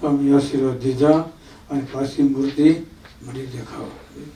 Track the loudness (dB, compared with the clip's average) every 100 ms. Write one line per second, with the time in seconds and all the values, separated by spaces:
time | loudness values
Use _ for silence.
0 | 0 0 4 4 4 0 -2 -2 -4 2
1 | 4 4 2 -12 -20 -20 -8 -6 -6 -6
2 | -6 0 0 2 -2 2 4 4 -2 -18
3 | -20 -20 -14 -12 -12 -12 -12 -12 -14 -16
4 | -20 -18 -18